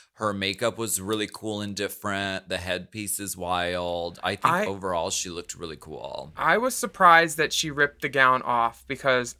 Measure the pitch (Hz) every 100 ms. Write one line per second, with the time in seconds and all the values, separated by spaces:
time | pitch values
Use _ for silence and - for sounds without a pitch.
0 | _ - 107 98 98 95 117 104 110 95
1 | 95 110 104 - 110 104 104 98 98 -
2 | 104 98 98 95 - 92 90 90 90 110
3 | 101 - 98 90 87 90 87 90 87 87
4 | 85 - 92 101 156 180 98 98 95 85
5 | 92 - 92 85 - - 82 76 78 69
6 | 69 67 73 82 156 202 254 247 226 -
7 | 180 165 165 151 143 - 156 139 143 -
8 | 147 135 131 127 - 120 117 - - 131
9 | 139 127 120